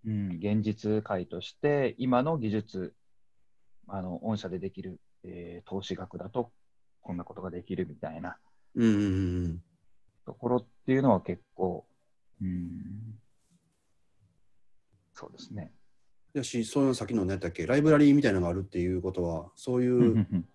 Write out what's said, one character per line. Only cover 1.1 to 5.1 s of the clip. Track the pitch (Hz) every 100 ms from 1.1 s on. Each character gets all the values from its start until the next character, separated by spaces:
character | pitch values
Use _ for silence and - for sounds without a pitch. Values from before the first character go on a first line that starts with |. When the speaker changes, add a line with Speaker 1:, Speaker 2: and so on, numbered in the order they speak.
| 98 90
Speaker 2:
と | 85
し | -
て、 | - 147 143 127 107
今 | 127 123
の | 143 165
技 | 110
術、 | 107 101 95 90 _ _ - - _ _ _ - - -
あ | 98
の、 | 92 87
御 | 110 107
社 | 92
で | 90
で | 135
き | -
る、 | - - _